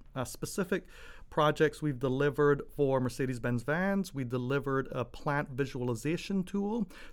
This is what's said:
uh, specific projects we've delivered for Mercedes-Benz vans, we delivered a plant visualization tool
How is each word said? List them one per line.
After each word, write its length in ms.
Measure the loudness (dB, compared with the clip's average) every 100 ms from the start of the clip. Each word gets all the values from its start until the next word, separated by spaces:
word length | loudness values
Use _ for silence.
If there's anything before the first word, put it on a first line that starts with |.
| -10 -6
uh, 100 | -6
specific 600 | -6 -6 -4 0 -2 -4 -14 -16 -16 -4
projects 500 | 4 4 6 4 4
we've 180 | -2 0
delivered 640 | 0 2 2 4 4 4 0 0
for 240 | 2 4
Mercedes-Benz 640 | 2 0 -2 0 0 0
vans, 540 | 0 0 2 0 0 -4
we 80 |
delivered 640 | -2 -2 0 0 2 0 0
a 140 | -4 -4
plant 440 | -4 -2 0 -2
visualization 960 | -2 -2 -2 -2 -2 -2 -2 0 -2
tool 460 | 0 -2 -2 -2 -4 -8 -16